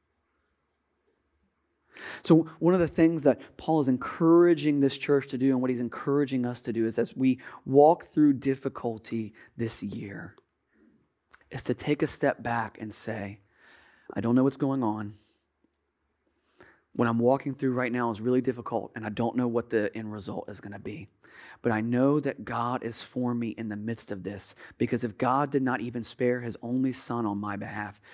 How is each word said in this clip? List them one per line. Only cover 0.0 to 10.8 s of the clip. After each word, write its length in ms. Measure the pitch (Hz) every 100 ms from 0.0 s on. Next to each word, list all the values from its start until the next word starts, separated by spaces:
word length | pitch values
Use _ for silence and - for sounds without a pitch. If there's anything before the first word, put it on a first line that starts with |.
| _ _ _ _ _ _ _ _ _ _ _ _ _ _ _ _ _ _ _ - - -
So 260 | - 160 160 -
one 160 | 165
of 60 | 180
the 80 | 160
things 340 | - 165 165
that 180 | 139 - - -
Paul 240 | - 160
is 80 | 131
encouraging 920 | 127 - - 165 170 175 160 147 143
this 180 | 139 -
church 300 | - 143 135
to 100 | 127
do 140 | 135
and 80 | 131
what 100 | 127
he's 100 | 123
encouraging 640 | 120 - - 143 139 131
us 160 | 123 120
to 100 | -
do 140 | 113 113
is 120 | 113
as 180 | 117 -
we 240 | 131 127 - -
walk 400 | - 135 151 170
through 300 | - - 151
difficulty 1000 | 131 135 135 135 - 120 110 - 117 107 - - -
this 260 | 117 -
year, 540 | 101 - 101 101 - - _ _ _ _